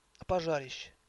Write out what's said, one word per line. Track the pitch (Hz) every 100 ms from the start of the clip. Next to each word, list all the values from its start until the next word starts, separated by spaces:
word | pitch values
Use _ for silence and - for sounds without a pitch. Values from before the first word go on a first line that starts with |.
| _ - -
пожарищ. | 185 165 147 131 - - -